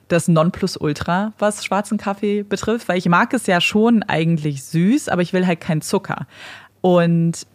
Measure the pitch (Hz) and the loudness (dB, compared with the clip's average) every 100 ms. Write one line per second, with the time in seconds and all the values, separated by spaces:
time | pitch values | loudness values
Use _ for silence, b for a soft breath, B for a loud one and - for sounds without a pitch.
0 | - 170 180 165 165 - 190 - 156 147 | -2 0 4 4 2 0 -6 -4 -4 -4
1 | - 180 214 - 208 - - 190 - 208 | -2 -2 -2 -2 -2 -2 -4 -4 -2 -4
2 | 202 202 208 208 202 196 - 233 - 180 | -4 -4 -2 -2 -4 -4 -2 -4 -2 -2
3 | 180 175 240 247 - 175 - 208 226 226 | 2 2 2 0 2 2 2 2 4 2
4 | - 156 165 165 151 135 - 160 185 294 | 2 0 0 0 -2 -6 -4 0 2 2
5 | - 175 175 185 185 170 - 156 - 190 | 0 -2 0 0 0 -2 -2 -4 0 -4
6 | - - - B B B B - 185 175 | -2 -8 -8 B B B B -2 2 4
7 | 170 170 170 - - | 4 2 0 -2 -12